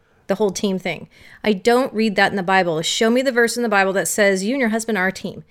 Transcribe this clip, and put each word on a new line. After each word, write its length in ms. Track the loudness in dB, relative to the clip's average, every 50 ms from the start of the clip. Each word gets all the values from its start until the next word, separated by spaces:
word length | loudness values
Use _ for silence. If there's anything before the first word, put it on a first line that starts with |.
| _ _ _ _ _ -4
The 80 | -2
whole 160 | 0 0 0
team 280 | 0 0 -2 -2 -2 -2
thing. 300 | -4 -6 -8 -8 -10 -18 _ _ -20 -20 -20 -6 0
I 80 | 0 0
don't 400 | 0 2 2 4 4 2 0 -2
read 220 | -2 -2 0 2
that 160 | 2 0 0
in 60 | 0 -2
the 60 | -2
Bible. 380 | 2 2 2 2 2 0 -2
Show 280 | -2 -4 -2 0 2 2
me 120 | 2 2
the 100 | 0 0
verse 260 | 2 2 2 2 0 -2
in 60 | -2
the 60 | 0
Bible 220 | 2 2 2 2 0
that 140 | -2 -2 -2
says 360 | 0 2 2 2 2 2 0
you 100 | -2 -2
and 60 | 0
your 80 | 0 -2
husband 280 | -2 -2 -4 -2 -2 -2
are 100 | -2 -2
a 40 | -4
team. 300 | -6 -10 -12 -12 -12 -18 _